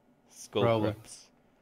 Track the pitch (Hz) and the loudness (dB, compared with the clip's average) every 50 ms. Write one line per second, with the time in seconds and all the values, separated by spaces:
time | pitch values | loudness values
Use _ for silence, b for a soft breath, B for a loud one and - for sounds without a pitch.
0 | _ _ _ _ _ _ - - - - - 107 110 117 117 110 107 110 107 - | _ _ _ _ _ _ -20 -20 -20 -4 0 2 2 4 2 2 0 -2 -4 -6
1 | - - - - - _ _ _ _ _ _ _ | -12 -20 -20 -20 -20 _ _ _ _ _ _ _